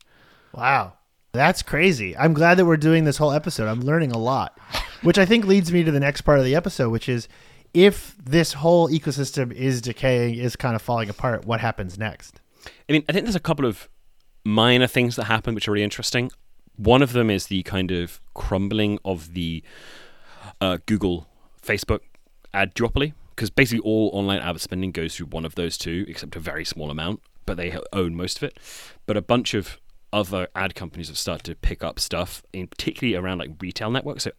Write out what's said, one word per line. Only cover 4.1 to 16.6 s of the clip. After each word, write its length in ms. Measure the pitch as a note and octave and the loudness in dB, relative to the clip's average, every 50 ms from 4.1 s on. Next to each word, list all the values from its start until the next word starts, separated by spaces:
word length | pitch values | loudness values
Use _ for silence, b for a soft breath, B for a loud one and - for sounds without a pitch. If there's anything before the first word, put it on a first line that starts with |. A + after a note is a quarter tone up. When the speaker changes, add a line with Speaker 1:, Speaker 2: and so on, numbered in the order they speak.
Speaker 1:
a 60 | A#2+ A2+ | -2 -2
lot, 400 | A2+ B2 C3+ B2 F#2+ - _ B B B B B | -2 0 0 -2 -2 -4 _ B B B B B
<laughs> 200 | B B B B - | B B B B 2
which 140 | F3 - G#3 | 4 6 6
I 60 | F#3+ | 6
think 200 | F3 A#3 A#3 G#3 | 6 6 4 6
leads 260 | F#3+ G3 G3+ F3 E3 F3 | 4 4 4 4 2 2
me 100 | F3 E3 | 2 2
to 80 | D#3 | 2
the 80 | D3 C#3 | 2 2
next 220 | C#3 C#3+ C#3+ - | 2 0 -2 0
part 180 | - - D3 C#3 | 2 4 4 6
of 60 | C3 | 6
the 100 | B2+ C#3 | 4 2
episode, 340 | E3+ F3 G3 - - C3+ A2+ | 2 0 -2 -2 -2 0 0
which 200 | A2+ A2+ - - | 0 -2 -2 -2
is 180 | B2 A#2 - - b b b b b b b b - | -4 -4 -4 -8 b b b b b b b b 4
if 420 | E3+ F#3 G3+ - - - - - - | 8 8 8 6 4 -8 -14 -20 -14
this 360 | C3 B2 C#3+ E3+ D#3+ - - | -6 2 2 4 4 2 0
whole 360 | C#3 D3+ E3+ F3 F3 E3 D3 | 0 2 4 6 6 4 4
ecosystem 600 | D#3 D#3+ - D#3 C3 C#3+ C#3 B2+ - D3 C3 A#2+ | 2 0 0 -2 -2 -2 -4 -4 -2 -4 -4 -4
is 300 | - - C3 C3+ C3 B2 | -4 -2 -2 0 0 -2
decaying, 540 | A#2 B2 A2+ - - C3 B2+ B2 A#2+ A#2+ A#2 | -2 -6 -6 -2 0 2 2 2 2 0 -2
is 200 | A#2+ B2 A#2+ - | -2 -4 -4 -4
kind 180 | - - B2+ A2+ | -2 -2 -2 -2
of 80 | G#2+ | -2
falling 280 | - - A#2+ A#2 A2+ G2+ | -2 -2 -2 -2 -2 -4
apart, 360 | G2+ - - B2+ A#2 - - | -6 -4 -2 -2 -2 -2 -2
what 140 | A2+ A2+ A2 | -2 -2 0
happens 400 | A#2+ A#2 - - G2+ F2 F2 G2 | 0 -2 -4 -4 -8 -10 -8 -8
next? 400 | A2 A2 - - - - - - _ _ B B B B B B B B | -8 -8 -8 -10 -18 -20 -20 -20 _ _ B B B B B B B B
Speaker 2:
I 40 | D3 | 0
mean, 100 | D#3 D3 - | 0 2 2
I 40 | |
think 140 | D3+ G3+ A3+ | 0 0 0
there's 100 | A#3 G3 | 0 -2
a 60 | F3 | -2
couple 240 | - E3+ D#3+ C#3+ C3+ | 0 -2 -2 0 0
of 220 | A#2 G2+ - - - - _ _ - _ _ _ _ _ - - | -2 -2 -4 -10 -20 -20 _ _ -20 _ _ _ _ _ -8 -4
minor 420 | G#2+ G#2+ A2 A2 A#2+ B2 B2 B2+ B2 | 0 2 4 6 6 6 6 4 4
things 280 | - C3 B2 A#2+ A#2+ - | 2 0 0 0 -2 -4
that 80 | A2 | -2
happen 280 | G#2 A2+ A2+ - A#2+ A2+ | 0 0 0 0 -2 -4
which 140 | G#2 - A2 | -4 -2 -2
are 40 | |
really 120 | G#2 G#2 G#2 | 0 0 0
interesting. 480 | G#2 - - A2 - - B2 B2 - - _ - - - - | -2 -4 -4 -6 -2 -2 -2 -2 -2 -8 _ -20 -20 -20 -20